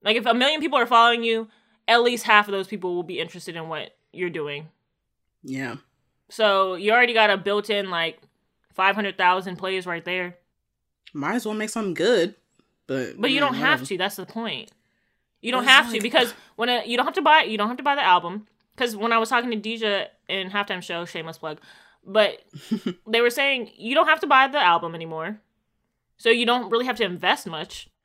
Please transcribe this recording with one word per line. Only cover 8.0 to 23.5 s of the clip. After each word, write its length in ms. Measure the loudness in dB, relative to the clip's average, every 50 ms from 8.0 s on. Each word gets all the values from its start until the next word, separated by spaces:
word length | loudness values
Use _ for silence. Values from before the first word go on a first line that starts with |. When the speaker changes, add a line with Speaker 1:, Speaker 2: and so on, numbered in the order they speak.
| -4 -4 -6 _ _ _ _ _ _ _ _ _ _ _ _
Speaker 1:
five 220 | 2 2 2 2
hundred 220 | 2 -2 -6 -2 2
thousand 380 | 2 4 4 2 0 -6 -10 -8
plays 280 | -6 -4 -4 -4 -4
right 180 | -6 -8 -8 -6
there. 320 | -6 -4 -4 -6 -6 -10 _ _ _ _ _ _ _ _ _ _ _ _ _ _ -16 _
Speaker 2:
Might 220 | -8 -6 -4 -4
as 100 | -4 -4
well 80 | -6 -6
make 140 | -6 -6 -6
something 240 | -6 -6 -6 -6 -4
good, 420 | -2 0 2 2 2 0 -2 -4 _ _ _ _ _ _ _ _ _ _ -8
but, 260 | -6 -6 -6 -8 -8 -4
Speaker 1:
But 120 | -2 -2
you 60 | 0 0
Speaker 2:
mm, 40 |
Speaker 1:
don't 120 | 0 -2 -2
have 260 | -2 0 0 0 -2
Speaker 2:
whatever. 40 | -2
Speaker 1:
to, 120 | -8 -6 -4
that's 180 | -4 -6 -6 -8
the 80 | -14
point. 460 | -12 -10 -10 -8 -8 -10 -10 -14 -18 _ _ _ _ _ _ _ _ _ _ _ _ _ _
You 100 | -8 -4
don't 120 | -4 -2 4
Speaker 2:
It's 80 | 6
Speaker 1:
have 140 | 6 6 6 2
to, 60 | -4
Speaker 2:
like 80 | -4
Speaker 1:
because 320 | -4 0 2 2 0 0 -4 -14 -20 _ _
when 140 | -4 -2 -2
a, 140 | 0 -2 -2
you 120 | -2 -2 -2
don't 80 | -2
have 100 | -2 -2
to 60 | 0
buy, 220 | 4 6 6 6 6
you 140 | 4 -2 -4
don't 100 | -4 -4
have 100 | -4 -4
to 60 | -2
buy 120 | -2 -2
the 80 | 0 4
album. 440 | 4 4 4 2 -2 -10 -12 -14 _ _ _ _ _ _
'Cause 200 | -4 -4 -4 -4
when 160 | -4 -2 0
I 80 | 2 2
was 100 | 0 2
talking 220 | 0 -2 0 -2
to 40 | -6 -6
Deja 480 | -6 -8 -8 -4 -2 -2 -2 -2 -4 -8 _ _ _ _
in 220 | -8 -6 -6 -4
Halftime 320 | -4 -4 -4 -4 -6 -8
Show, 240 | -6 -8 -8 -8 -8
shameless 320 | -8 -10 -12 -10 -12 -14 -12
plug, 220 | -12 -12 -12 -12 _ -20 -20 -20 _ _ _ _ _
but 380 | -2 2 2 2 2 0 -6 _ _ -20 -20 -6 -6 -6
Speaker 2:
<laughs> 340 | -4 -4 -8 -8 _ _ -2
Speaker 1:
they 140 | 0 2
were 80 | 2 2
saying 420 | 2 2 0 0